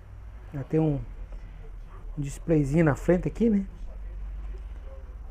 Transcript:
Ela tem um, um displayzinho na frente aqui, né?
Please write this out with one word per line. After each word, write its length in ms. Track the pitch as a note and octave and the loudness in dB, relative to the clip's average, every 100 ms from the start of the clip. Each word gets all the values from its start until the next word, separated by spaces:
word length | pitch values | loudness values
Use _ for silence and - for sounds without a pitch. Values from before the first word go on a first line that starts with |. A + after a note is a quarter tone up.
| - - - - - | -16 -14 -14 -12 -10
Ela 120 | C#3+ | -8
tem 160 | - D#3 | 2 4
um, 200 | D#3 C#3 A#2 - - - - - - - - - - D3+ | 4 2 -2 -8 -8 -10 -10 -12 -12 -12 -12 -12 -8 -4
um 20 | |
displayzinho 680 | C#3+ - E3 D#3 C3+ D#3+ D#3 | -4 -2 4 4 6 6 6
na 100 | B2 | 4
frente 320 | - F3+ D3+ | 4 4 4
aqui, 200 | - A3+ | 4 4
né? 160 | G3+ G3 - - - - - - - - - - - - - - - - | 4 2 -6 -8 -8 -8 -8 -8 -8 -8 -8 -8 -10 -10 -12 -12 -12 -10